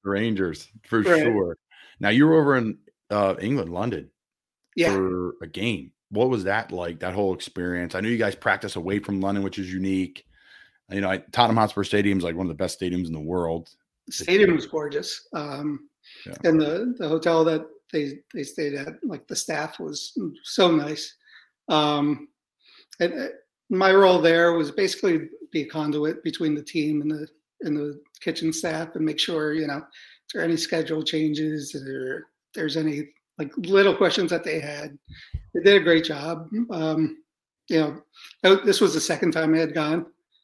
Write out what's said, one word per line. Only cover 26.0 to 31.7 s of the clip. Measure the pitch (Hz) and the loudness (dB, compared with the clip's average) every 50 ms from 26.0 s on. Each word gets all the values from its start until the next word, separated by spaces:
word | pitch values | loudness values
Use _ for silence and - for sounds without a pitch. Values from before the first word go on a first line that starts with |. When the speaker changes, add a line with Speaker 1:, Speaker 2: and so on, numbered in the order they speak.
| 151 156 - - - | -2 -2 -4 -4 -6
Speaker 2:
between | 160 - - 165 156 151 | -8 -4 -2 -2 -2 -2
the | 147 147 | -2 -4
team | - - 165 147 156 151 147 | -6 -4 -2 -2 0 0 -2
and | 143 151 | -2 -2
the, | 156 147 156 - _ _ _ _ _ - | -4 -6 -8 -12 _ _ _ _ _ -8
and | - 151 147 | -6 -4 -4
the | 147 147 147 143 147 - _ _ - | -4 -4 -6 -8 -12 -16 _ _ -10
kitchen | - 165 156 - 160 160 160 | -6 -6 -4 -4 -4 -4 -4
staff | - - 165 160 160 165 160 - | -4 -4 -4 -4 -6 -6 -6 -4
and | 156 156 | -4 -2
make | 156 151 - | -2 -2 -2
sure, | - 185 170 156 151 151 151 | -4 -2 -2 -2 -2 -2 -2
you | 160 156 | -2 -4
know, | 147 139 | -4 -6
if | 147 - - - - - - - _ _ - - | -8 -8 -12 -18 -20 -20 -20 -20 _ _ -10 -6
there | - | -4
are | 165 | -2
any | 165 165 | 0 0
schedule | 160 - - 175 165 160 160 160 156 151 | -2 -2 -2 -2 -2 -2 -2 -4 -4 -4
changes | - 165 156 156 151 151 156 156 156 156 151 139 - | -2 -2 0 0 0 -2 -2 -2 -4 -4 -6 -8 -10